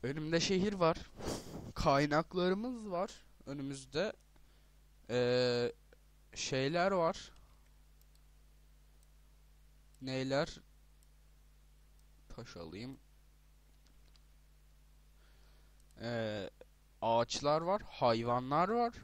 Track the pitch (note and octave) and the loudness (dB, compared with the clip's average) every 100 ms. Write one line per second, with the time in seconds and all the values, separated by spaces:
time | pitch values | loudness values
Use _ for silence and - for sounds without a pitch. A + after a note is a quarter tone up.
0 | - D3+ D#3 E3+ E3 F#3+ G3 G3+ E3+ - | -4 -4 0 2 4 2 2 4 2 2
1 | - - - - - - - - D#3+ C#3 | -4 -10 -6 -6 -8 -12 -12 0 4 4
2 | D3 D3 E3+ F#3 F3+ F#3+ A#3+ A#3+ G#3+ F3 | 4 2 2 0 0 0 -2 -8 -6 -4
3 | G3+ - - - - C#3+ C#3 C3+ C3 D3+ | -4 -8 -20 -20 -10 -8 -6 -8 -6 -2
4 | G3+ - - - - - - - - - | -2 -4 -18 -20 -20 -20 -20 -20 -20 -20
5 | - B2 B2 B2 B2 A#2+ A#2+ - - - | -2 2 4 4 4 2 0 -4 -20 -20
6 | - - - - - C3+ C3+ E3+ F#3 G3 | -20 -20 -18 -8 -4 0 0 2 2 2
7 | E3 G3 - - - - - - - - | 0 -2 -10 -20 -20 -20 -20 -20 -20 -20
8 | - - - - - - - - - - | -20 -20 -20 -20 -20 -20 -20 -20 -20 -20
9 | - - - - - - - - - - | -20 -20 -20 -20 -20 -20 -20 -20 -20 -12
10 | C3 C3 C3 C3+ D#3+ - - - - - | -6 -4 0 0 -2 -6 -20 -20 -20 -20
11 | - - - - - - - - - - | -20 -20 -20 -20 -20 -20 -20 -20 -20 -20
12 | - - - - B2 - E2 F2+ B2 C3+ | -20 -20 -18 -16 -14 -12 -12 -10 -10 -12
13 | - - - - - - - - - - | -18 -20 -20 -20 -20 -20 -20 -20 -20 -20
14 | - - - - - - - - - - | -20 -20 -20 -20 -20 -20 -20 -20 -20 -20
15 | - - - - - - - - - - | -20 -20 -20 -20 -20 -20 -20 -20 -20 -10
16 | A2+ A#2 A2 G#2 F#2+ - - - - - | -4 -2 -2 -4 -6 -12 -20 -20 -20 -4
17 | A2+ A2+ A#2 - C#3+ D#3 E3+ G#3 - - | 2 2 2 0 2 2 2 -2 -4 0
18 | B2+ A2+ A#2 B2 B2+ D3 F3+ A#3 A#3+ A#3 | 2 4 2 0 2 2 2 2 0 -2